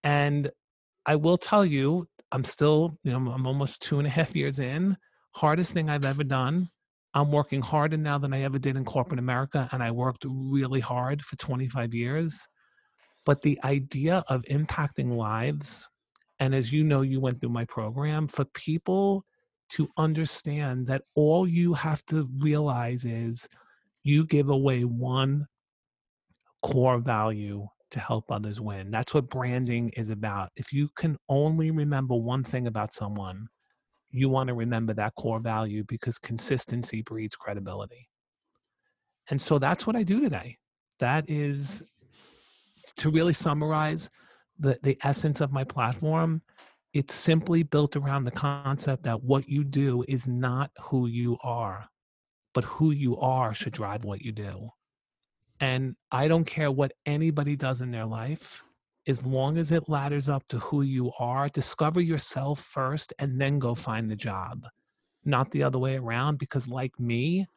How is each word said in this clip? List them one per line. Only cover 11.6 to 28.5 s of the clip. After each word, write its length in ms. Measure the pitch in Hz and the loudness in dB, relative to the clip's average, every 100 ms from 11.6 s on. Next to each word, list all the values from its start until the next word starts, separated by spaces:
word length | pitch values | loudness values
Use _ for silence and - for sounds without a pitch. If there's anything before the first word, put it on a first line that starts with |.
| 131 127 117 | -2 -2 -2
years. 540 | 117 117 151 165 151 - _ _ _ _ _ _ _ - | -2 -2 0 -2 -6 -14 _ _ _ _ _ _ _ 2
But 160 | 143 | 4
the 180 | 147 143 135 | 4 2 2
idea 580 | 143 135 135 147 180 - | 0 0 -2 2 2 2
of 140 | 127 | -2
impacting 760 | 120 139 156 - 147 - 127 120 | 0 0 0 -2 -2 -2 -2 0
lives, 720 | 107 110 123 147 143 - - _ _ _ _ _ | 0 0 -2 -4 -8 -12 -14 _ _ _ _ _
and 160 | 131 135 | 2 2
as 160 | 117 | 2
you 140 | 151 156 | 2 4
know, 160 | 139 | 4
you 180 | 135 135 | 4 2
went 220 | 131 123 | 0 0
through 80 | 120 | -2
my 160 | 117 117 | -2 -4
program, 640 | - 107 123 147 151 151 | -4 -4 -2 -2 0 -2
for 180 | - 135 | -2 -4
people 800 | - - 165 - 190 196 196 - _ _ _ _ | -4 -4 -4 0 2 2 0 -4 _ _ _ _
to 180 | - 151 - | -2 -2 2
understand 880 | 160 156 160 - - 147 143 127 127 | 2 2 -2 -4 -4 -4 -2 -2 -2
that 140 | 135 - | -2 0
all 320 | - 151 165 185 | 2 6 6 4
you 280 | 170 175 | 4 4
have 320 | 160 160 151 - | 2 0 -2 0
to 220 | 156 135 131 | -2 0 0
realize 680 | 151 147 147 123 120 123 | 2 2 2 0 -2 -2
is 440 | 120 113 117 117 - _ _ _ _ _ | -4 -4 -4 -6 -10 _ _ _ _ _
you 220 | 143 143 160 | 4 4 6
give 240 | 147 139 | 4 4
away 360 | 135 135 127 120 | 4 4 2 0
one 600 | 120 123 127 135 147 147 _ _ _ _ _ _ _ _ _ _ _ | 0 0 2 2 0 -2 _ _ _ _ _ _ _ _ _ _ _
core 360 | - 131 127 123 | 0 4 4 4
value 680 | 120 110 110 107 104 104 104 _ _ | 2 0 0 -2 -6 -8 -10 _ _
to 80 | - | -10
help 320 | - 113 - | -4 -4 -4
others 300 | 110 107 | -6 -6